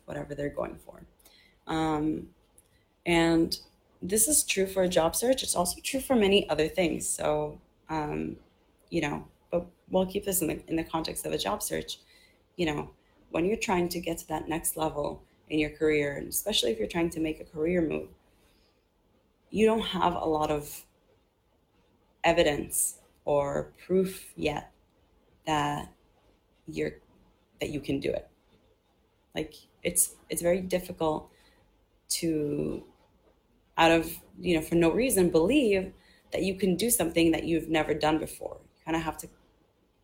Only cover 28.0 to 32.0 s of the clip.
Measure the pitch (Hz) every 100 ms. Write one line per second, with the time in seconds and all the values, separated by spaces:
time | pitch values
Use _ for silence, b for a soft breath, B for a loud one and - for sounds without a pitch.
28 | - - - _ _ _ _ _ _ _
29 | _ _ _ 165 156 - - _ 175 175
30 | - - - 165 170 190 185 180 180 185
31 | 160 156 - b b b b _ _ _